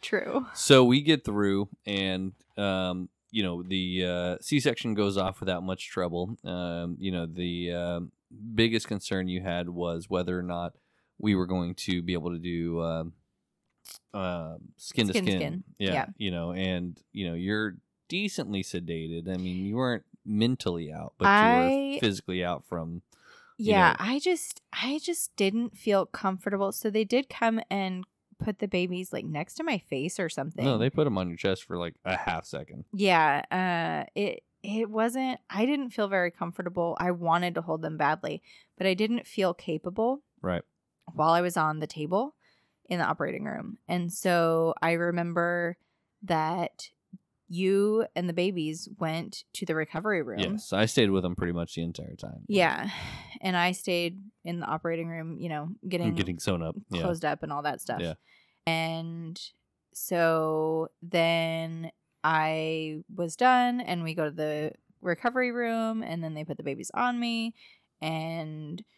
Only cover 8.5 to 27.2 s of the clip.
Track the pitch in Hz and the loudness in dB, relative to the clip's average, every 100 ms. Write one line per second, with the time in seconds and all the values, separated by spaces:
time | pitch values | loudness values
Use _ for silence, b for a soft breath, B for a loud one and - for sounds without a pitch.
8.5 | 110 113 113 - 101 - 95 92 90 92 | 2 4 4 -2 -6 -2 -2 0 -2 -2
9.5 | 87 87 87 87 85 87 92 90 90 90 | -2 -4 -4 -2 -4 -2 -2 0 -2 -2
10.5 | 87 87 - _ _ _ _ 107 98 90 | -4 -6 -10 _ _ _ _ 2 2 2
11.5 | 92 87 87 - 90 87 87 82 87 87 | 0 -2 -4 -2 -2 0 -2 -2 -6 -4
12.5 | 85 85 85 82 82 82 - _ _ _ | -2 -2 -2 -2 -2 -6 -10 _ _ _
13.5 | _ _ _ - - _ 104 92 87 80 | _ _ _ -16 -16 _ -6 -4 -4 -6
14.5 | 80 - - - - 107 208 185 135 147 | -12 -18 -18 -8 0 2 2 2 0 0
15.5 | 170 - - 98 92 - - 104 87 85 | -6 -10 -4 0 0 -2 -4 -4 -2 -2
16.5 | 90 95 90 87 82 _ - 92 85 92 | -2 0 0 -4 -10 _ -6 -4 -2 0
17.5 | 107 107 90 _ _ _ 180 202 - 113 | 0 -2 -4 _ _ _ -2 -2 -4 -4
18.5 | 101 92 90 85 82 80 85 85 92 92 | -2 -2 -6 -4 -6 -4 -6 -4 -4 -4
19.5 | 90 95 110 127 117 - - - 104 117 | -4 -2 0 0 -2 -6 -20 -4 2 2
20.5 | 127 - 85 80 80 80 _ 196 202 220 | 2 0 -2 -4 -8 -12 _ 6 8 8
21.5 | 240 262 269 277 277 113 95 - 90 87 | 6 6 2 0 0 2 0 -2 -2 0
22.5 | 82 - 87 82 85 - b b b b | -2 -4 -8 -6 -10 -14 b b b b
23.5 | b 214 202 175 - 196 269 359 349 - | b 4 8 8 6 0 0 2 0 -2
24.5 | - _ - 240 294 - 339 - - 196 | -10 _ -6 -2 -2 -2 -4 -4 0 2
25.5 | 214 240 - - 202 180 - 202 185 - | 2 -2 -4 2 4 2 -2 -2 -2 -2
26.5 | 196 196 202 226 208 214 240 | 0 0 0 0 0 2 2